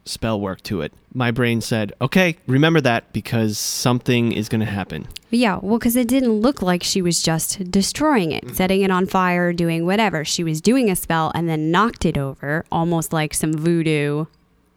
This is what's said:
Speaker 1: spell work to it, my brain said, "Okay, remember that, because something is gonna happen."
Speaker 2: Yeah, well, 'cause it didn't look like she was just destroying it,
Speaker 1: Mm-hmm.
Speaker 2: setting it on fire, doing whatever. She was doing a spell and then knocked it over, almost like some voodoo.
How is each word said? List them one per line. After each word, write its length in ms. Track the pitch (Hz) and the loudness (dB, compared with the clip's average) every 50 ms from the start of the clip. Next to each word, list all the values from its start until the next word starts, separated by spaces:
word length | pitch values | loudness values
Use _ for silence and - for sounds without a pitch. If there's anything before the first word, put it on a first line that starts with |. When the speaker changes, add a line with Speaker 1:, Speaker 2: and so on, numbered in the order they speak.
| - | -14
Speaker 1:
spell 360 | - - - - 113 110 101 | -12 -10 -6 -4 -2 -2 -2
work 220 | 101 95 90 - - | -4 -6 -6 -8 -8
to 180 | - 107 85 | -6 -4 -4
it, 120 | 76 78 _ _ _ _ - | -4 -6 _ _ _ _ -6
my 180 | 127 127 120 | -2 -2 0
brain 280 | 117 127 123 117 117 113 | 0 0 0 0 0 0
said, 300 | - - 120 110 104 104 - - | -2 -2 -2 -2 -2 -4 -6 -6
"Okay, 360 | 123 - - 190 185 170 160 - - | -4 0 2 2 2 2 0 -4 -4
remember 320 | 127 127 135 156 165 165 156 | 0 2 4 4 4 4 4
that, 300 | 131 123 117 107 - _ - | 4 2 2 0 -2 _ -8
because 440 | 110 - - 117 113 113 107 104 | -8 -4 -2 0 0 2 0 0
something 760 | - - - - - - 123 123 123 - - 120 120 117 117 | -2 -4 -6 -4 -2 0 0 0 0 0 0 2 2 2 0
is 160 | - 98 107 - | 0 -2 -2 -2
gonna 160 | 120 110 107 | -2 -2 -2
happen." 420 | 104 101 101 92 - 80 78 - - - - _ - | -2 -2 -4 -6 -6 -8 -10 -10 -12 -16 -16 _ -2
Speaker 2:
Yeah, 300 | 233 240 247 202 175 185 | 0 2 2 2 0 -2
well, 180 | 196 196 233 233 | -2 -2 -2 0
'cause 180 | - 240 233 | 0 0 0
it 100 | 254 247 | 0 0
didn't 320 | 226 254 269 262 233 220 208 | 2 2 2 2 2 2 2
look 200 | 214 277 285 - | 2 0 0 0
like 220 | 190 180 180 175 - | 0 0 0 0 0
she 180 | - - 202 | -2 -2 0
was 200 | 175 175 170 - | 0 0 0 0
just 480 | - 165 160 160 - - - - 185 180 | 0 0 0 0 -2 -4 -6 -6 -6 0
destroying 640 | 180 196 196 - - - 294 311 285 220 175 160 | 0 0 0 0 -2 0 2 2 2 2 2 0
it, 140 | - - - | -2 -4 -6
Speaker 1:
Mm-hmm. 100 | 127 - | -6 -4
Speaker 2:
setting 260 | - 185 185 190 196 | -2 0 2 2 2
it 100 | 196 190 | 2 2
on 140 | 185 180 190 | 2 2 2
fire, 460 | 185 - 190 185 180 175 175 175 175 | 2 2 2 2 2 2 2 2 0
doing 340 | 175 170 170 165 165 165 170 | 0 0 0 0 0 0 0
whatever. 380 | 180 196 220 220 196 170 156 151 | 0 2 2 2 0 0 -2 -4
She 200 | - - - 170 | -4 -4 -2 -2
was 160 | 165 156 156 | -2 -2 0
doing 280 | - 208 254 269 240 202 | 2 4 4 4 4 2
a 60 | 180 | 0
spell 360 | - - - 165 165 160 - - | 0 -2 0 0 0 0 0 -2
and 140 | 160 170 165 | -2 -2 0
then 220 | 160 156 151 160 | 0 0 0 2
knocked 340 | 170 185 214 233 - - - | 2 2 2 2 0 -2 -2
it 120 | 165 156 | 0 0
over, 460 | 143 139 135 131 - - 139 151 165 - - | 0 -4 -4 -8 -8 -6 -4 -4 -4 -4 -2
almost 400 | - 170 165 170 170 165 160 - | -2 0 0 2 0 0 -2 -2
like 220 | 170 160 151 151 - | -2 -2 -2 -2 -4
some 180 | - - 156 156 | -2 -2 -2 -2
voodoo. 720 | 151 156 170 170 170 156 160 156 147 143 147 147 151 160 - _ _ _ _ _ _ _ _ _ | 0 0 0 0 2 2 0 0 0 0 -2 -2 -4 -6 -8 _ _ _ _ _ _ _ _ _